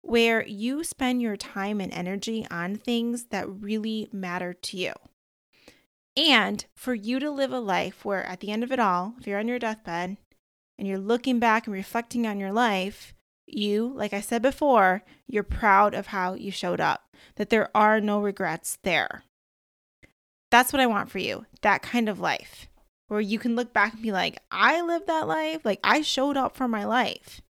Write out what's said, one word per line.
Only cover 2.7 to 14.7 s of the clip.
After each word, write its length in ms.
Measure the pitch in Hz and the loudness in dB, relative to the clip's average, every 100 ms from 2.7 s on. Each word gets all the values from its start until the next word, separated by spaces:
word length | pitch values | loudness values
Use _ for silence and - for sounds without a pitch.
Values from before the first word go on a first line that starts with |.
| 208 | -6
things 480 | - 233 233 240 | -2 -2 -2 -6
that 220 | - 202 - | -6 -6 -6
really 640 | 196 208 220 214 220 208 | -8 -6 -4 -2 -6 -6
matter 420 | 202 185 175 180 | -8 -6 -6 -6
to 240 | 175 - 190 | -8 -10 -6
you. 160 | 180 - - _ _ _ _ _ - _ _ _ _ - | -6 -6 -18 _ _ _ _ _ -20 _ _ _ _ 0
And 480 | 320 247 196 202 - | 4 4 4 -2 -10
for 200 | - - | -12 -6
you 240 | 240 208 254 | -6 -2 -4
to 120 | 302 | -2
live 220 | 277 269 | -2 -2
a 80 | 254 | -2
life 460 | 214 180 190 - 208 | -2 0 -2 -6 -4
where 180 | 190 | -4
at 160 | - 185 | -4 -8
the 100 | 202 | -6
end 140 | 214 | -4
of 80 | 240 | -2
it 60 | 262 | 2
all, 340 | 214 180 185 247 | 2 2 -2 -8
if 60 | 220 | -6
you're 120 | 202 | -4
on 80 | 226 | -2
your 120 | 247 | -2
deathbed 580 | 233 220 190 170 180 202 _ _ _ _ _ - | -4 -6 -6 -4 -4 -8 _ _ _ _ _ -8
and 100 | 196 | -4
you're 80 | 190 | -4
looking 420 | 196 240 247 240 | 0 0 2 2
back 280 | 233 220 226 | 4 2 0
and 80 | |
reflecting 520 | 190 196 233 233 240 226 | -8 -4 -6 -4 -4 -2
on 140 | 202 | -2
your 120 | 196 | -2
life, 600 | 208 240 190 190 - - - _ _ - | 2 2 2 -2 -6 -20 -20 _ _ -12
you, 460 | 214 208 208 233 | -4 0 0 0
like 200 | 269 208 | -2 -4
I 80 | 202 | -4
said 180 | 208 233 | -2 2
before, 600 | 247 269 302 | 2 2 6